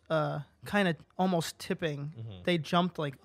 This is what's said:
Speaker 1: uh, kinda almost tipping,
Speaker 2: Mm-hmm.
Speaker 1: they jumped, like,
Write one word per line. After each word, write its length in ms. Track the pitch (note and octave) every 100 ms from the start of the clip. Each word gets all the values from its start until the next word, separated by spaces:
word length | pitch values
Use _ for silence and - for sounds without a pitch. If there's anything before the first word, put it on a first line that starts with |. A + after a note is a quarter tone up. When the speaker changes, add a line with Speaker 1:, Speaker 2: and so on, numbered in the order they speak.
| -
Speaker 1:
uh, 300 | D#3 D3 D3 C#3 _ -
kinda 300 | G3+ F#3 D#3+ - -
almost 420 | F#3 E3+ - -
tipping, 540 | - C#3+ E3 C#3+ C#3+ A#2
Speaker 2:
Mm-hmm. 260 | A2+ F#2 B2+
Speaker 1:
they 120 | F3
jumped, 400 | C#3+ F3 F3+ -
like, 160 | D3 -